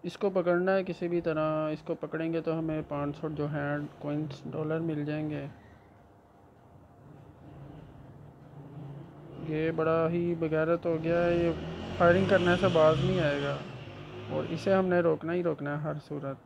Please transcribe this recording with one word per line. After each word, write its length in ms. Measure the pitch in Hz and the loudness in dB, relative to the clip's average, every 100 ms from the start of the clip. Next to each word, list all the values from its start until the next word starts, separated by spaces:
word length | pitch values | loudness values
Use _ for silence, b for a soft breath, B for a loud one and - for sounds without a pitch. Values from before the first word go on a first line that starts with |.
इसको 240 | 180 - 208 | -10 -4 0
पकड़ना 420 | 190 175 175 185 | 0 2 2 4
है 120 | 190 | 2
किसी 240 | 185 165 175 | 0 -4 -2
भी 120 | 170 | -2
तरह, 500 | 170 156 156 156 156 | 0 0 0 0 -2
इसको 220 | 156 - | -4 -6
पकड़ेंगे 460 | 165 165 160 165 165 | -6 -4 -4 -2 -2
तो 120 | 156 | -2
हमें 300 | 160 165 156 | -2 -2 -4
पाँच 340 | 151 143 143 143 | -4 -4 -4 -4
सौ 120 | 160 | -6
जो 180 | 147 147 | -4 -2
है 180 | 147 143 147 147 - | -2 -2 -2 -4 -8
coins 400 | 147 147 151 - 156 | -4 -4 -4 -8 -8
dollar 320 | 156 151 160 | -6 -2 -2
मिल 240 | 165 151 | -2 -2
जाएंगे। 360 | 147 151 156 147 143 - - - - - - - _ - - - - - - - - - - - 147 139 139 - - - - - - - - - 139 - - 139 - - - - 160 | -4 -4 -4 -6 -8 -14 -20 -20 -20 -20 -20 -20 _ -20 -20 -20 -20 -20 -20 -20 -20 -20 -20 -20 -18 -18 -16 -16 -18 -20 -20 -20 -20 -20 -20 -18 -16 -14 -14 -14 -16 -18 -18 -12 -4
ये 200 | 156 160 | 0 0
बड़ा 360 | 165 160 165 160 | 0 2 2 2
ही 260 | 175 170 | 0 0
बेगैरत 520 | 165 165 156 160 170 175 | 0 0 0 2 0 0
हो 100 | 165 | -2
गया 200 | 160 170 | 2 2
है, 160 | 175 170 | 4 2
ये 140 | 170 160 - - - - | 2 0 -6 -8 -8 4
firing 300 | 175 175 190 | 6 6 6
करने 260 | 190 175 175 | 6 6 4
से 120 | 190 | 4
बाज 360 | 170 156 156 | 8 6 6
नहीं 160 | 180 185 | 4 2
आएगा 320 | 156 143 143 143 - - - - - - - 156 | 2 2 -2 -4 -6 -12 -14 -14 -14 -12 -6 -4
और 100 | - | -2
इसे 260 | 165 - | -2 4
हमने 280 | 190 190 175 | 4 4 4
रोकना 320 | 170 156 160 | 4 2 0
ही 100 | 175 | 0
रोकना 340 | 175 147 143 147 | 0 -2 -2 -4
है 60 | |
हर 160 | 151 151 | -4 -6
सूरत। 420 | - 147 139 131 | -6 -8 -6 -10